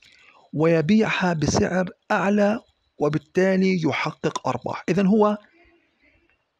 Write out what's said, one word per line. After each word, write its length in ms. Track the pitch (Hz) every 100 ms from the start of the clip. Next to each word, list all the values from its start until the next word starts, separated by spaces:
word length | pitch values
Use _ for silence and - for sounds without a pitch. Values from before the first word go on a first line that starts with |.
| _ _ _ - _
ويبيعها 800 | 139 160 165 156 214 190 - 180
بسعر 560 | 165 143 - 202 175 185 - -
أعلى، 480 | 208 180 208 202 226 - _ _ -
وبالتالي 840 | 147 151 _ - 190 190 190 185
يحقق 680 | 156 120 - - 160 - -
أرباح. 360 | 123 - - -
إذن 180 | 180 190
هو 300 | 214 208 208 _ _ _ _ _ _ _ _ _ _ _ _